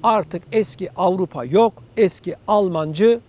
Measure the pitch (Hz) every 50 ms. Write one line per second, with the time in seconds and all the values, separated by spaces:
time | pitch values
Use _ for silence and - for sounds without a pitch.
0 | - 226 226 220 170 151 - 175 - - - 220 214 - - - 190 - - -
1 | 180 190 185 185 190 - - 147 120 123 143 196 226 226 - - - - - -
2 | 220 185 - - - 180 151 - _ - 214 208 208 185 170 160 156 156 156 156
3 | 208 226 233 226 -